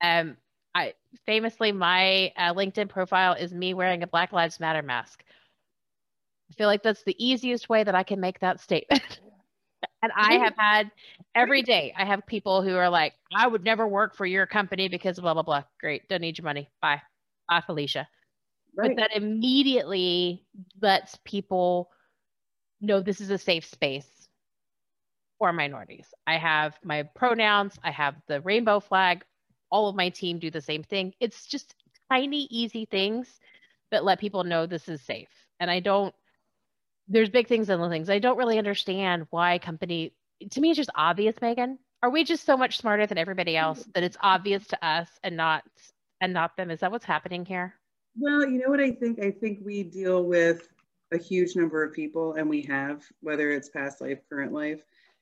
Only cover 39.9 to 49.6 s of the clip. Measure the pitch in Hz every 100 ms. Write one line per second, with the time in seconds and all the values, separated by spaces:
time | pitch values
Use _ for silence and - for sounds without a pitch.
39.9 | 170 160 - _ - 202 - 320 302 269
40.9 | - 156 175 214 226 233 233 247 269 _
41.9 | _ 247 294 302 330 - 262 254 - 233
42.9 | 208 208 180 165 185 170 160 160 160 -
43.9 | 185 175 - 196 185 196 196 196 - 165
44.9 | 160 170 _ 190 170 160 156 - _ _
45.9 | _ _ - 185 180 165 - 180 165 185
46.9 | 233 - 151 196 180 180 185 180 - _
47.9 | _ _ 226 285 294 277 254 254 285 277
48.9 | 240 233 226 202 196 220 202